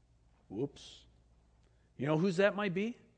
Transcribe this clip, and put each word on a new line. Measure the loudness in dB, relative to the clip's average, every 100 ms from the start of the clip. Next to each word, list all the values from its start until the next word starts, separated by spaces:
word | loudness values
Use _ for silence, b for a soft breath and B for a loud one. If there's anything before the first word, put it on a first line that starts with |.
| _ _ _ _ -12
Whoops. | -6 -6 -6 -20 -20 -20 _ _ _ _ _ _ _ _ -6
You | 0
know | 2
whose | 2 4
that | 2 2
might | -2
be? | -2 -4 -6 -16